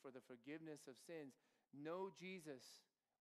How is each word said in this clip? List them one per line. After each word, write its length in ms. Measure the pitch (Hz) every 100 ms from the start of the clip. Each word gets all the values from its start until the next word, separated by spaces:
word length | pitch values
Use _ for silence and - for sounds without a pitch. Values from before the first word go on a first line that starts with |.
for 80 | 139
the 80 | 127 -
forgiveness 560 | 123 117 160 160 147 -
of 80 | 123
sins, 400 | - 165 139 - - - _
know 400 | 135 151 180 190
Jesus 720 | 151 180 190 156 131 - - - _ _ -